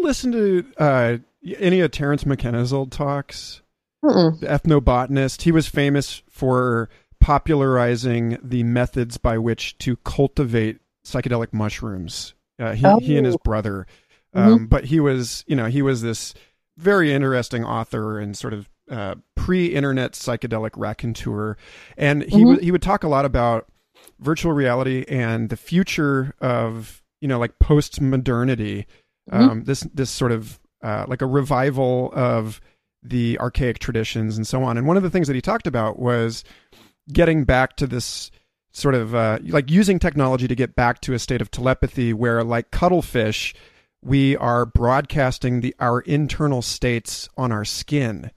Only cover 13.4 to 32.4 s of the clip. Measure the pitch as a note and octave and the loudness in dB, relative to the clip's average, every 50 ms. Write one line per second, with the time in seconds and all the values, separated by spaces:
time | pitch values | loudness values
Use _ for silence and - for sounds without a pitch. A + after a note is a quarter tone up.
13.4 | - A2+ G#2+ G#2+ G2+ G#2+ G2 F#2+ F#2 - - _ _ _ _ _ _ _ - F#3+ | -2 -2 -2 -2 -2 -4 -6 -8 -10 -14 -20 _ _ _ _ _ _ _ 0 4
14.4 | G2 G#2+ A2+ A2+ A2+ A2+ - C#3 - B2 D#3 D#3+ C#3+ C#3+ C3 B2+ A#2+ A2+ - - | 6 8 8 6 6 2 2 0 2 2 2 4 4 4 2 0 -2 -6 -8 -12
15.4 | - - D3+ C3 A2+ A#2 B2+ C#3+ C#3 C3+ C3 A#2 A2+ A#2 A2 - - - - - | -4 -2 -2 0 0 0 0 0 2 0 0 0 -2 -4 -4 -6 -8 -14 -16 -20
16.4 | - _ _ _ _ _ _ E3 D#3+ G3 G3+ F#3+ E3 D3 C#3 C#3+ C#3 C3+ C3 B2 | -20 _ _ _ _ _ _ -2 0 2 4 4 4 2 2 2 0 0 0 -2
17.4 | A#2 - B2+ A#2 A#2 G#2+ A#2 A2+ A2+ - - A2+ G#2+ A2 G#2+ G#2 G#2 G#2 G2 - | -2 -4 -6 -6 -4 -4 -4 -4 -6 -6 -6 -6 -6 -6 -6 -6 -8 -8 -10 -10
18.4 | - A#2 G#2+ G#2 G2+ - _ _ _ - C3 A2+ G2+ F#2+ - - _ _ _ - | -10 -8 -10 -10 -12 -16 _ _ _ -12 -10 -8 -8 -8 -10 -12 _ _ _ -6
19.4 | - - F#3 F#3 F3 E3+ - C#3+ C#3+ C#3 C3+ C3 B2 - - - - C3 A#2+ A2+ | -2 0 0 0 0 0 -2 -2 -2 0 -2 -2 -4 -4 -8 -8 -6 -6 -6 -6
20.4 | - A#2 A#2 A2 A2 A2+ - G#2 G#2 G#2 A2+ - - A#2 A2+ - - A#2+ G#2+ G#2 | -6 -6 -6 -6 -6 -8 -8 -6 -6 -6 -6 -6 -8 -8 -8 -6 -8 -6 -6 -4
21.4 | G#2+ G#2+ G#2 - - - - - - - - - D3 C#3+ D3 D3 - - - G#3+ | -6 -6 -8 -10 -14 -20 -20 -20 -20 -20 -6 -2 0 2 2 0 0 4 6 8
22.4 | A3+ B3 C4+ - F3 E3+ F3+ F3 - F#3 - - - D#3 C#3 C3+ C#3+ C3+ A#2+ B2 | 10 10 8 6 4 2 0 2 2 0 -2 0 0 0 2 2 2 2 2 2
23.4 | A#2+ A#2+ A#2 A2+ - _ _ _ _ _ _ - - - _ _ - D3 E3 - | 2 2 0 0 -4 _ _ _ _ _ _ -20 -20 -20 _ _ -4 -2 -2 0
24.4 | - E3+ D3+ C#3+ C3+ B2 A#2+ B2+ C3 C3 C3 B2+ C3 - D3 B2+ A#2 A2+ A2+ A2+ | 0 0 0 2 2 2 2 0 0 -2 -2 -4 -4 -4 -4 -2 -2 -2 -2 -2
25.4 | A2+ G#2+ A#2 - - - E3 F3+ F#3+ - - F3+ D3+ C#3+ C#3 C3+ C3 C#3+ - - | -4 -6 -8 -10 -6 0 0 0 0 0 0 0 0 2 0 0 -2 -4 -6 -4
26.4 | - B2+ B2 A#2+ A#2 A2+ A2+ A2+ A2 - - - _ _ _ _ D3+ C3+ B2+ A#2+ | -2 -2 0 0 -2 -4 -6 -8 -12 -16 -20 -20 _ _ _ _ -4 -2 -2 -2
27.4 | A#2+ A#2 - _ - - D3+ D3 - - - - C#3+ C3+ C3+ C3 A#2+ C3+ A#2+ A#2 | -2 -4 0 _ 2 4 4 2 2 -2 -4 -2 -2 0 0 0 0 0 0 0
28.4 | B2 C3+ B2+ A2+ G#2+ G#2 G2+ G2+ G#2 - _ _ _ _ _ _ _ - - G3+ | 0 0 0 -2 -4 -6 -6 -8 -10 -12 _ _ _ _ _ _ _ -4 2 4
29.4 | A#2+ - A2 A2+ A2 C3+ C#3 - - - - C3+ C3 - - - C3 A#2+ A#2 A2 | 4 4 4 0 -4 -4 -4 -4 -6 -8 -6 -6 -4 -4 -2 -2 0 0 0 -2
30.4 | G#2+ A2 - - _ _ _ _ - A2 G#2 G#2 G2+ - - - C3 C3 C3 C#3+ | -4 -12 -18 -20 _ _ _ _ -8 -6 -6 -6 -4 -6 -4 -4 -2 0 0 0
31.4 | C3 C#3 C#3+ B2 C3 D3 C3 C3+ C3 B2+ B2+ B2 B2+ - - D#3 B2+ A#2+ A#2 A2+ | 0 2 0 0 0 0 0 0 0 0 0 0 -2 -4 -2 -2 0 0 0 -2